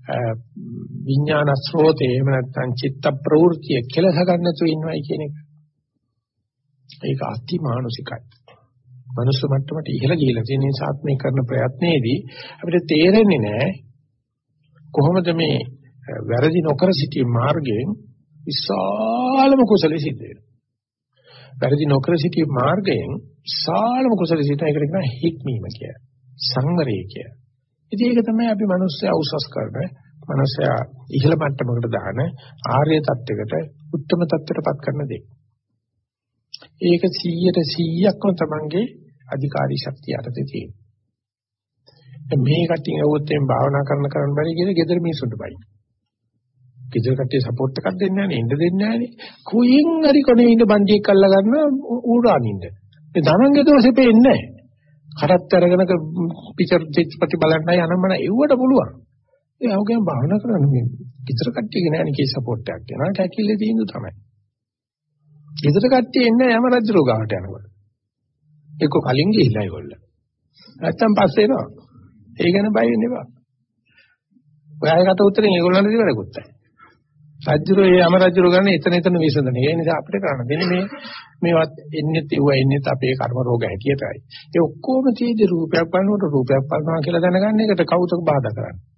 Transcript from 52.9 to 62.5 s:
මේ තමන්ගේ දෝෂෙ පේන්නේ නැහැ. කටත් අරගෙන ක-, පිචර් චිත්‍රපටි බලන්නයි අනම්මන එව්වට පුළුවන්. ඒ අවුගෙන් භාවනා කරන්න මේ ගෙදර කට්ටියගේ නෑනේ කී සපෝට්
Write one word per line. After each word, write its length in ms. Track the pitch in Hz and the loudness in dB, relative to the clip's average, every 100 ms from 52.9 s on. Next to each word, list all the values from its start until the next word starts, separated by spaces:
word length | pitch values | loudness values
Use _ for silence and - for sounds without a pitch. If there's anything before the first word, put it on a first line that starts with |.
| _ - | _ -6
මේ 160 | - | 0
තමන්ගේ 400 | 156 170 269 285 | 2 4 6 6
දෝෂෙ 280 | 285 285 240 | 6 6 6
පේන්නේ 320 | 262 254 220 254 | 6 6 8 6
නැහැ. 260 | - - - _ _ _ _ _ | 4 -2 -18 _ _ _ _ _
කටත් 420 | - 143 180 180 | -6 2 2 4
අරගෙන 300 | 185 175 180 | 2 4 4
ක-, 220 | 185 180 156 170 170 170 - | 2 0 -2 -4 -6 -6 -16
පිචර් 300 | - 170 175 160 | -4 2 2 0
චිත්‍රපටි 520 | 147 160 - 165 170 | -2 -2 -2 -4 0
බලන්නයි 420 | 156 160 160 175 | 0 0 0 0
අනම්මන 340 | 165 180 185 190 | 0 0 0 0
එව්වට 380 | 143 214 294 262 | -2 0 2 2
පුළුවන්. 340 | 262 269 - - _ _ _ _ _ _ | 4 2 0 -8 _ _ _ _ _ _
ඒ 100 | 247 | -2
අවුගෙන් 320 | 196 208 233 | -2 0 -2
භාවනා 360 | 190 143 139 208 | -2 -2 0 -2
කරන්න 260 | 233 208 143 | 0 0 2
මේ 200 | 127 120 - - - | 2 -2 -6 -16 -18
ගෙදර 240 | - 117 - | -8 -4 -4
කට්ටියගේ 420 | 120 110 - 175 | -4 -4 -2 0
නෑනේ 240 | 156 165 135 | 0 -2 -2
කී 120 | 135 | -4
සපෝට් 380 | 135 120 | -4 -6